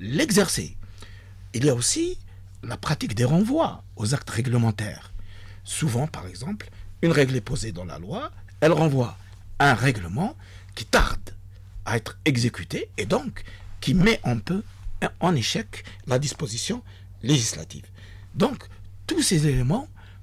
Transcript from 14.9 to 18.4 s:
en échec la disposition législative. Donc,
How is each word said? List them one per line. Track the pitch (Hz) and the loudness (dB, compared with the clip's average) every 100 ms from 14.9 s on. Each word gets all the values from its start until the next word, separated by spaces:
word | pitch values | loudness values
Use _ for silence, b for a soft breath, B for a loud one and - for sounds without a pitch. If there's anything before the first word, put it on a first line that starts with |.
| - - - | -4 -4 0
en | 175 151 | 2 4
échec | 107 - 220 - B B - | 2 -2 -4 -10 B B 0
la | 127 | 2
disposition | 147 - 147 117 - 247 B B B - | 2 -2 -4 -4 -2 -4 B B B -6
législative. | 120 143 113 - 82 69 - B B B B | 4 4 4 -2 -10 -12 -14 B B B B
Donc, | - | 0